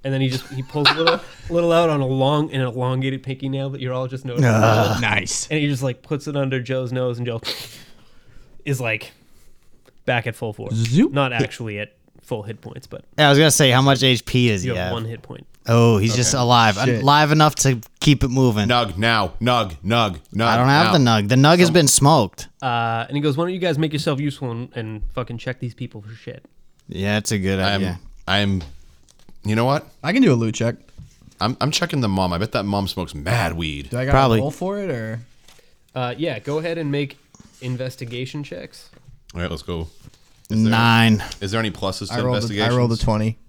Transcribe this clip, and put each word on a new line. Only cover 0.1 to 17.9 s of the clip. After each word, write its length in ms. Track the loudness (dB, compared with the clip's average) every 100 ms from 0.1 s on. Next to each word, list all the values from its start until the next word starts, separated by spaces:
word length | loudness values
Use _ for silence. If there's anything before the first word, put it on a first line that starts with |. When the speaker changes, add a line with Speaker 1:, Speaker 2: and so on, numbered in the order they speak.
Speaker 1:
then 60 | -2
he 60 | -2
just, 160 | -2 -8
he 140 | -10
pulls 260 | -8 0 0
a 40 |
little, 260 | 2 0 0 -6
<laughs> 160 | -18 -4
little 220 | 0 2
out 180 | 4 2
on 100 | 0
a 60 | -2
long, 440 | 0 2 2 0
an 80 | -2
elongated 600 | -4 -2 -2 -2 -4 -6
pinky 260 | -10 -8 -6
nail 180 | -6 -6
that 100 | -8
you're 100 | -8
all 140 | -6 -6
just 180 | -8
noticing. 240 | -6 0 2
Speaker 2:
Ugh. 520 | 4 4 4 2 0
Speaker 3:
Nice. 440 | 0 -2 -4 -8 -4
Speaker 1:
And 120 | -2
he 60 | -2
just, 160 | -2
like, 180 | -4 -6
puts 260 | -8 -8 -6
it 100 | -4
under 200 | -2 -4
Joe's 280 | -4 -6 -4
nose, 280 | -4 -4 -4
and 80 | -6
Joe 160 | -8 -10 -12 -14 -18 -20 -20 -20 -20 -20 -20 -20 -12
is, 160 | -6 -4
like, 320 | -2 -4 -6 _ _ -20 -20 -20 -20 -20 _ -8 -2
back 200 | 0 -2
at 80 |
full 200 | -6 -10
force. 180 | -8 -6
Speaker 3:
Zoop. 380 | -2 2 2 2
Speaker 1:
Not 220 | 2 -2
actually 440 | -2 -4 -6 -10 -8
at 160 | -10 _ _ -20
full 220 | -10 -10
hit 180 | -8 -14
points, 240 | -14 -18 -16
but 180 | -18 -10 2
Speaker 2:
Yeah, 80 | 4
I 20 |
was 80 | 6
gonna 120 | 6
say, 200 | 4 4
how 120 | 4
much 200 | 4 4
H 220 | 2 2
P 240 | 0 2 2
is 160 | 0
Speaker 1:
you 80 | -2
Speaker 2:
he 60 | -4
Speaker 1:
have 80 | -4
Speaker 2:
have? 60 |
Speaker 1:
one 100 | -6
hit 160 | -8 -12
point. 260 | -16 -18 -18 -14 0
Speaker 2:
Oh, 320 | 4 6 4
he's 180 | 2 0
just 180 | 0
Speaker 4:
Okay. 60 | 0
Speaker 2:
alive. 360 | 4 6 6 2
Speaker 3:
Shit. 200 | 0 2
Speaker 2:
Alive 280 | 4 4 4
enough 220 | 6 4 4
to 240 | 0 0 -6